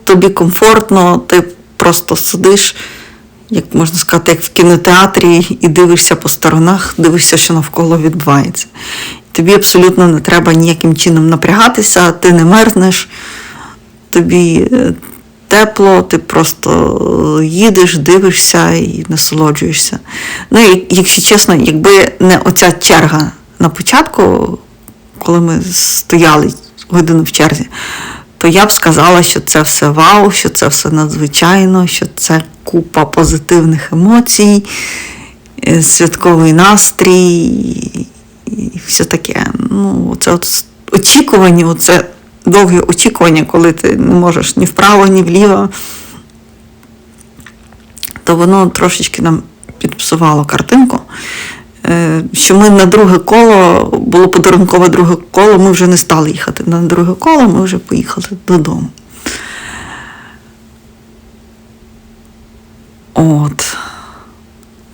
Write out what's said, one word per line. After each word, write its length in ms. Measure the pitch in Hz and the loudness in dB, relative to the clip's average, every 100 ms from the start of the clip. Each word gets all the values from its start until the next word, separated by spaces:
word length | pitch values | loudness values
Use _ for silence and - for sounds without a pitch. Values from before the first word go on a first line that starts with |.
тобі 260 | - 185 190 | 0 2 2
комфортно, 880 | 196 170 - 220 220 214 196 180 175 | 0 -2 2 2 2 2 2 2 0
ти 260 | - 180 175 - - - | 0 -2 -2 -8 -12 -2
просто 380 | 175 170 - 165 | -2 -2 -4 -6
сидиш, 600 | - 180 190 202 - - - - - - _ _ - | -4 0 2 2 0 -6 -16 -20 -20 -20 _ _ -8
як 260 | 196 - 151 | -8 -4 -4
можна 220 | 160 175 | -4 -4
сказати, 340 | - 170 170 | -2 -2 0
як 100 | 170 | -2
в 80 | - | -2
кінотеатрі, 1080 | - 175 170 - 180 196 - 175 180 175 - | 0 2 2 2 2 2 2 2 2 0 -2
і 60 | 170 | 0
дивишся 480 | 160 175 170 - 160 | 2 4 2 0 -2
по 140 | 156 | -4
сторонах, 640 | - 160 160 165 190 - - | -4 0 2 2 0 -2 -2
дивишся, 400 | 165 170 - 160 | 0 0 0 -2
що 160 | - | 0
навколо 440 | 165 147 - 165 165 | -2 -4 -2 0 0
відбувається. 680 | 156 160 147 139 135 - - - - - - - - | 0 -2 0 0 0 -6 -12 -16 -16 -14 -14 -16 -10
Тобі 220 | - 170 | -2 2
абсолютно 540 | 202 202 180 180 185 175 | 2 2 2 4 4 2
не 120 | 156 | 2
треба 340 | - 175 165 | 0 0 2
ніяким 420 | 165 165 160 165 156 | 2 2 0 0 0
чином 340 | 175 160 160 | 0 2 2
напрягатися, 800 | 165 180 202 233 233 208 180 170 | 0 0 2 2 0 0 0 0
ти 220 | 170 185 | 0 2
не 120 | 175 165 | 4 4
мерзнеш, 640 | 214 220 196 185 185 - - - - - - - - _ - _ | 4 2 2 0 -2 -8 -16 -20 -18 -20 -20 -20 -20 _ -20 _
тобі, 600 | 175 170 175 170 165 202 | -2 0 0 2 0 0
е, 220 | 254 175 - - - _ _ - | -2 -2 -6 -12 -20 _ _ -2
тепло, 540 | 202 214 214 196 185 | 0 0 2 2 2
ти 160 | 185 170 | 0 -4
просто 1200 | - - 160 - - 165 - - - - 151 156 | -2 -2 -2 -4 -2 0 0 -2 -2 -2 -2 -2
їдеш, 540 | 160 175 220 185 175 170 | -2 0 2 4 2 0
дивишся 720 | 147 185 190 180 - 175 165 | 2 2 2 0 0 0 0
і 340 | 165 165 165 160 | 0 -4 -6 -6
насолоджуєшся. 920 | 160 - 156 156 147 170 156 - 226 - - - - - | -4 -2 0 0 0 -4 -4 -6 -8 -12 -14 -12 -12 -2
Ну, 80 | 226 | 2
і, 280 | 214 185 - | 4 2 0
якщо 320 | 185 185 - | 0 0 0
чесно, 340 | - 208 - 160 | 2 2 2 0
якби 560 | - 156 185 196 170 - | 0 0 4 4 2 0
не 180 | 185 180 | 2 2
оця 340 | - - 180 | 0 0 0
черга 600 | 175 - 165 156 156 147 - _ - | 0 0 0 0 -2 -4 -10 _ -4
на 100 | 170 | -4
початку, 880 | - - 269 311 - 95 - - - - _ - - _ - | -4 -2 -2 -2 0 0 0 -4 -10 -16 _ -20 -20 _ -8
коли 220 | - 170 | -2 0
ми 220 | 170 160 | 0 -2
стояли 920 | 180 - - - - 165 160 151 - - - - - | -4 -4 -4 -4 -2 2 2 2 0 -6 -18 -20 -4
годину 340 | 175 160 165 | -2 0 0
в 80 | 160 | -2
черзі, 360 | - 156 151 - - - - - - - - | -2 -2 -2 -8 -14 -14 -14 -16 -18 -20 -4
то 100 | 170 | 0
я 180 | 185 214 | 2 2
б 60 | |
сказала, 520 | - - 147 170 175 | 0 0 2 4 2
що 160 | 165 147 | 2 -2
це 220 | - 156 | -2 -2
все 280 | 151 - 147 | -2 -2 0
вау, 420 | 151 170 208 202 | 2 4 4 2
що 180 | 185 160 | 0 -4
це 180 | - 160 | -2 -2
все 220 | - 151 | -2 -2
надзвичайно, 1000 | 156 151 156 147 - 170 190 190 185 175 | -2 -2 -4 -4 -2 0 2 2 2 0
що 180 | - - - | -4 -8 -8
це 280 | - 160 - - | -4 -2 -4 -14
купа 420 | - 170 165 156 151 | -6 -4 -2 -2 -2
позитивних 880 | 165 156 160 - 175 165 156 - | 0 0 -2 0 2 2 -2 -2
емоцій, 720 | 165 190 233 247 - 208 202 202 - - - - - - - - - - | 0 2 2 2 2 2 2 -2 -10 -12 -12 -16 -18 -20 -20 -20 -10 -4
е, 140 | 165 | -2
святковий 720 | 151 - 170 - 180 170 165 | 0 0 -2 0 0 2 2
настрій 840 | 160 196 208 - - 185 185 180 170 - - - - - - - - _ _ - | 4 4 2 0 0 2 4 2 0 -2 -4 -6 -8 -10 -12 -14 -18 _ _ -14
і 360 | - - 175 - | -10 -10 -12 -6
все 180 | - 165 | -4 -4
таке. 400 | 165 - - - | -4 -6 -6 -6
Ну, 560 | - - 196 202 - - | -6 -6 -4 -4 -4 -6
оце 200 | - - | -4 -2
от 140 | 175 - | -2 -4
с-, 200 | - - _ - | -8 -10 _ -4
очікування, 720 | 196 - 285 285 190 185 170 170 | -2 2 0 2 2 4 4 2
оце 400 | 160 - 175 - - - - 175 | -2 0 0 -2 -12 -20 -8 0
довге 340 | 196 185 175 | 2 4 2
очікування, 680 | - 175 220 - 170 156 147 | 0 0 -2 0 0 0 0
коли 280 | 170 170 | 0 0
ти 240 | 160 - - | 0 -2 0
не 180 | - 180 | 0 2
можеш 420 | 175 165 160 - | 2 0 -2 -2
ні 80 | 180 | -4
вправо, 420 | - 196 208 196 | 0 2 4 4
ні 160 | 190 | 2
вліво, 460 | 170 180 208 196 196 - - - - - - - _ _ - _ _ - _ - - - - - - - - - - - | 2 2 2 2 -2 -8 -16 -18 -20 -20 -20 -20 _ _ -20 _ _ -20 _ -20 -20 -20 -20 -20 -20 -20 -20 -18 -16 -8
то 120 | - 170 | -4 0
воно 320 | 175 196 180 | 2 2 0
трошечки 540 | - 180 - - - | 0 -2 -2 -6 -4
нам 220 | 165 160 - _ - - | -2 -2 -6 _ -20 -10
підпсувало 680 | - - - 160 156 151 143 | -10 -8 -4 0 0 0 -2
картинку. 540 | 143 - 254 247 - - - - - - - - - - | -4 0 2 2 0 -8 -18 -16 -14 -14 -18 -20 -10 -4
Е, 380 | 170 165 160 - | -2 -2 -4 -6
що 220 | - - 196 | -4 0 4
ми 140 | 208 | 6
на 160 | 196 185 | 4 4
друге 320 | 214 196 180 | 4 4 2
коло, 680 | - 220 226 202 175 180 - | 2 4 4 4 4 2 0
було 420 | - - 175 185 | -4 0 4 4
подарункове 600 | 185 185 180 180 180 180 | 4 4 2 2 2 2
друге 260 | 180 175 170 - | 2 2 0 -2
коло, 280 | 185 214 190 | 2 4 4
ми 120 | 196 | 4
вже 160 | 180 180 | 2 2
не 100 | 180 | 2
стали 340 | - 160 156 | 0 -2 -2
їхати 320 | - - - - | -4 -8 -6 -4
на 140 | 170 | -2
друге 320 | 170 175 175 | -2 0 -2
коло, 280 | 185 330 311 | -2 0 2
ми 220 | 226 170 | 2 2
вже 140 | 190 - | -2 -4
поїхали 500 | - - - - - 185 - | -6 -6 -6 -8 -10 -8 -2
додому. 400 | 175 156 - - - - - - - - - - - - - - - - - - _ - - - _ _ - - - _ _ _ _ - - - - _ _ - - _ - - _ _ | 0 0 -6 -8 -14 -20 -16 -14 -12 -14 -18 -18 -18 -18 -18 -20 -20 -20 -20 -20 _ -20 -20 -20 _ _ -20 -20 -20 _ _ _ _ -20 -20 -20 -20 _ _ -20 -20 _ -20 -20 _ _
От. 640 | - 160 147 147 143 - - - - - - - _ _ _ _ _ _ | -2 0 0 -2 -6 -10 -12 -16 -20 -20 -20 -20 _ _ _ _ _ _